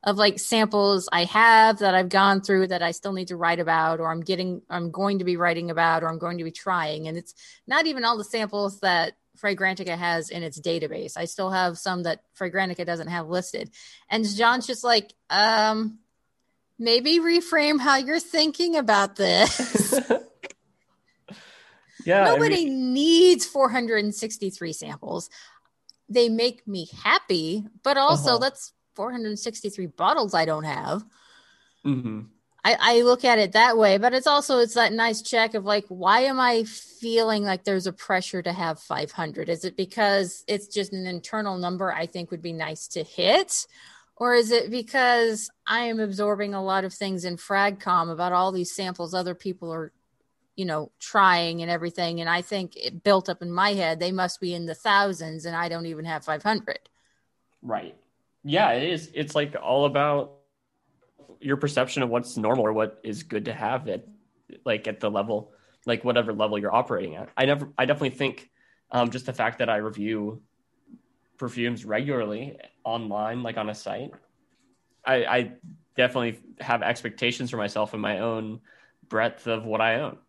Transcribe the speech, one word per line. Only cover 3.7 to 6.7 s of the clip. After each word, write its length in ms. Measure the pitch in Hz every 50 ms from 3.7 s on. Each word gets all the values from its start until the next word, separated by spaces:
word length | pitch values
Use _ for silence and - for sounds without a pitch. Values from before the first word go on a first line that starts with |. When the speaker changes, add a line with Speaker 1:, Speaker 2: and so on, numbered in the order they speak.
| 165 160 160 160 165 160
Speaker 1:
or 100 | 165 160
I'm 120 | 165 170
getting, 420 | 165 160 190 175 185 185 180 - - _
I'm 220 | 175 175 170 170 160
going 260 | 175 196 202 202 196
to 60 | 185
be 120 | 180 180
writing 320 | 170 175 175 170 170 170 170
about, 360 | 165 160 170 165 160 135 160
or 40 | 165
I'm 120 | 165 165
going 180 | 170 175 175 175
to 60 | 165
be 80 | 165 160
trying. 560 | - - 202